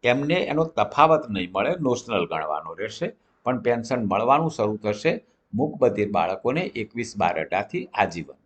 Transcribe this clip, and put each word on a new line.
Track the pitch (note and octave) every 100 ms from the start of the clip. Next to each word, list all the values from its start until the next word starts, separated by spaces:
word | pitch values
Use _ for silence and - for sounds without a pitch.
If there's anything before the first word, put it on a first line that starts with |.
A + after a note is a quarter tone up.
એમને | A#2+ B2+ C#3+
એનો | F3 - D3+
તફાવત | D#3+ - G#2+ - D#3 D#3 C#3
નહીં | G2+ F2+
મળે, | F#2+ A#2 F3+
નોશનલ | C#3 A#2+ - G#2 E2+
ગણવાનો | D#2+ D#2 D2+ E2
રહેશે, | E2+ A2 - F#3 - _ _
પણ | - B2
પેન્શન | A#2+ A#2 A#2 B2+ G#2
મળવાનું | F#2+ A#2 C#3+ D#3+
શરૂ | D3+ G#2+ G#2+
થશે | G#2+ G#2 D#3+ - _ _ _
મૂકબધિર | G#2 D3 - B2+ - G2+
બાળકોને | G2+ E2+ F#2+ A#2 D3
એકવીસ | F3+ A#2+ G#2 A2+ A#2 G2+
બાર | F2 E2+
અઢારથી | D#2 F#2 G#2 - -
આજીવન. | - G2 E2+ D2+ -